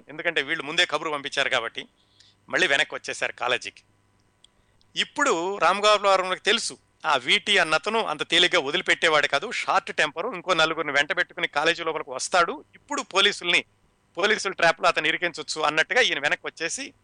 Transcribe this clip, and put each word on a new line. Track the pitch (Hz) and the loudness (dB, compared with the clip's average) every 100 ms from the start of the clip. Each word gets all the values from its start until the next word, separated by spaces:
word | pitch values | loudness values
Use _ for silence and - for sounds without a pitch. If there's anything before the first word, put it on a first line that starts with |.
| 135 | -14
ఎందుకంటే | 151 165 156 | -6 -4 -2
వీళ్ళు | 139 160 | -2 -4
ముందే | 143 170 175 | -4 -2 -2
కబురు | 151 160 | -2 -4
పంపించారు | 143 135 143 127 | -6 -6 -2 0
కాబట్టి. | 123 113 - - _ _ _ - _ - | 0 -4 -10 -16 _ _ _ -20 _ -6
మళ్ళీ | 139 180 | -2 2
వెనక్కి | 139 151 | 0 -2
వచ్చేశారు | 131 - 123 120 | -6 -10 -6 -6
కాలేజీకి. | - 123 120 104 - _ _ _ _ _ _ _ _ _ _ _ 160 | -4 -2 -2 -4 -18 _ _ _ _ _ _ _ _ _ _ _ -6
ఇప్పుడు | 208 - 285 170 185 202 | -4 0 2 2 0 2
రామ్ | 165 196 | 2 4
గోపాల్ | 214 208 202 | 4 4 4
వర్మకి | 190 185 175 | 4 2 -2
తెలుసు | 190 214 - 131 _ _ | 0 0 -2 -10 _ _
ఆ | 156 139 | 0 0
వీటీ | 131 202 - 196 | 2 0 2 2
అన్నతను | 160 156 208 226 175 | 4 2 0 0 0
అంత | 156 | -4
తేలిగ్గా | 156 170 175 180 | 0 2 4 2
వదిలిపెట్టేవాడు | 135 170 - 170 170 151 143 | 0 -2 0 2 4 4 2
కాదు, | 139 226 | -2 -2
షార్ట్ | - - 180 - | -6 0 0 0
టెంపరు, | 185 156 160 220 | -2 -2 -2 -6
ఇంకో | 180 180 | -4 -2
నలుగురిని | 170 160 160 151 | 2 2 0 -2
వెంట | 139 147 | 0 0
పెట్టుకుని | 175 170 - 170 | -2 -4 -4 -4
కాలేజీ | 143 160 165 | 0 0 0
లోపలికి | 165 156 147 | -4 -6 -6
వస్తాడు, | 127 - 180 170 269 - | -8 0 2 2 -2 -14
ఇప్పుడు | - - 285 | -18 -8 -8
పోలీసుల్ని, | - - 403 - 175 175 - _ _ _ _ 165 | -2 2 2 0 -2 -2 -2 _ _ _ _ -2
పోలీసుల | 208 196 196 | 0 0 -2
ట్రాప్లో | - 170 - 175 | 0 2 2 2
అతను | 160 156 | 2 0
ఇరికించొచ్చు | 160 175 156 147 156 | 0 -2 -6 -8 -2
అన్నట్టుగా | 151 156 - 226 | 0 0 2 2
ఈయన | 202 151 | 2 0
వెనక్కి | 143 175 147 | -2 -2 -6
వచ్చేసి | - 160 - 277 - | -6 -6 -6 -10 -16